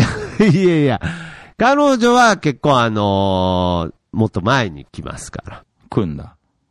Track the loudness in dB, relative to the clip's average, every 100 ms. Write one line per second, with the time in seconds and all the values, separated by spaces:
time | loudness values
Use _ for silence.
0 | 0 -2 -6 0 2 4 4 2 2 0
1 | -6 -10 -14 -20 -14 -2 2 4 2 2
2 | 4 4 4 2 -2 -2 2 2 2 0
3 | 0 2 0 0 0 0 0 -2 -4 -10
4 | _ -2 -2 -2 -2 0 -2 -8 -16 -14
5 | -12 -12 -14 -16 -16 -18 _ _ _ -4
6 | -4 -6 -14 -20 _ _ _